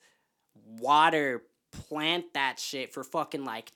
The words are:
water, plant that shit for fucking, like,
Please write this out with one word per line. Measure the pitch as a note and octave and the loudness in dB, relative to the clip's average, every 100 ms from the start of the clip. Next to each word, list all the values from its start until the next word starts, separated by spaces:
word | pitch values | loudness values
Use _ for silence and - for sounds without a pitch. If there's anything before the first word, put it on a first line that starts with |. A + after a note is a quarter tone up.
| _ _ _ _ _ - A2 A2+ | _ _ _ _ _ -20 -20 -6
water, | B2+ D3+ E3 D#3+ C#3 A#2+ - _ _ | 4 6 6 4 0 -2 -8 _ _
plant | - - D3+ D#3 F3 E3+ | -20 -12 -4 0 -2 -2
that | C#3+ C3+ B2+ | -2 -2 -2
shit | - C#3 B2+ | -8 -8 -8
for | C#3 | -10
fucking, | C3 E3 C#3 D3+ C3+ | -6 -4 -4 -6 -8
like, | A2+ - | -8 -12